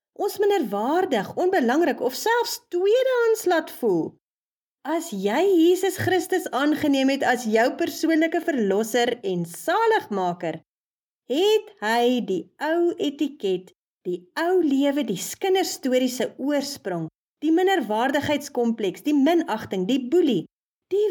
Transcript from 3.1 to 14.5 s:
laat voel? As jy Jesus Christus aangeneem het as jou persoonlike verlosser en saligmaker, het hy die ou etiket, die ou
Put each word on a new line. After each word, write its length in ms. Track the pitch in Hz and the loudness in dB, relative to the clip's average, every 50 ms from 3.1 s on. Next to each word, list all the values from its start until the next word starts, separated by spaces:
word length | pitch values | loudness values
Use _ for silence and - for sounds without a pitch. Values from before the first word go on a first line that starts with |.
| 508 480 466 453 453 440 - | 2 2 2 2 0 0 0
laat 260 | 370 359 320 302 - | 0 0 0 -2 -4
voel? 480 | - - - 220 180 165 147 - - _ _ _ _ _ _ _ _ _ _ _ _ _ | -6 -4 0 0 0 0 -2 -4 -8 _ _ _ _ _ _ _ _ _ _ _ _ _
As 280 | - 262 311 330 320 - | -6 -4 -4 -4 -4 -6
jy 320 | 214 190 190 202 214 294 370 403 381 | -6 -4 -2 0 0 2 2 4 4
Jesus 400 | 330 320 349 359 349 392 381 - | 4 6 4 4 4 2 -2 -2
Christus 540 | - - 349 370 359 - - 381 349 359 - | -2 -2 0 0 0 0 0 -2 -2 -2 -2
aangeneem 580 | - 240 285 302 302 285 - 294 277 269 269 262 | -2 0 0 0 0 0 0 2 2 2 2 2
het 140 | 277 269 | 0 0
as 220 | - - 247 226 233 | 0 0 0 0 0
jou 300 | 214 214 220 233 262 - | 0 2 2 2 2 0
persoonlike 680 | - 339 320 - - - 320 320 311 330 320 330 339 | -2 -4 -4 -4 -2 0 2 2 2 2 2 0 -2
verlosser 800 | 320 339 302 247 214 190 190 208 226 226 247 240 240 247 240 - | -2 -2 0 0 0 2 2 0 0 0 0 0 0 0 -2 -4
en 220 | - 196 185 175 170 | -4 -4 -4 -4 -4
saligmaker, 1160 | 165 - - - 320 349 427 453 453 453 427 403 - 208 196 180 180 175 180 180 165 160 165 _ _ _ _ _ _ _ _ _ _ _ _ _ - | -6 -10 -8 -4 -2 0 2 2 2 2 2 0 -2 -4 -2 -2 -2 -2 -4 -6 -6 -6 -8 _ _ _ _ _ _ _ _ _ _ _ _ _ -4
het 440 | 247 302 381 415 427 427 427 - - - 208 | 0 2 2 4 4 2 0 -4 -12 -6 -2
hy 360 | 214 226 240 240 247 254 247 196 | 0 2 2 4 2 2 0 0
die 180 | 185 190 - - - _ - 269 | -2 -4 -4 -6 -8 _ -6 -4
ou 300 | 311 320 349 349 349 330 | -2 0 2 0 0 0
etiket, 760 | - - 294 285 - 311 277 - - - 190 185 180 180 - _ _ _ _ _ _ - 180 | -2 -4 -4 -2 -4 -4 -4 -4 -4 -4 -4 -4 -4 -6 -12 _ _ _ _ _ _ -8 -8
die 140 | 180 180 - _ - 285 | -8 -8 -10 _ -6 -4
ou 200 | 330 349 | -2 0